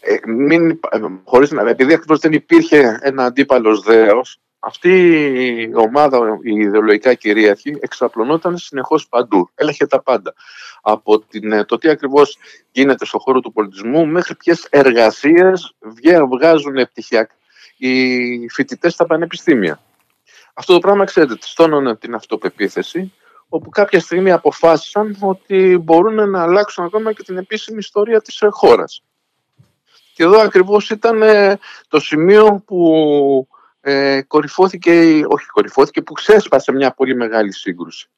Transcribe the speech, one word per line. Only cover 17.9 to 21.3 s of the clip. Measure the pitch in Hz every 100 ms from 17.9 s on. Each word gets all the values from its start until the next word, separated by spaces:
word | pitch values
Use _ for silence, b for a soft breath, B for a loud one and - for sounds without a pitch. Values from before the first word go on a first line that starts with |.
| 127 127 123 123 120 120
φοιτητές | - - 123 175
στα | - 170
πανεπιστήμια. | 160 170 175 - 131 90 76 _ _ _ _ _ b b
Αυτό | - -
το | 180
πράγμα, | 180 202
ξέρετε, | 196 - 147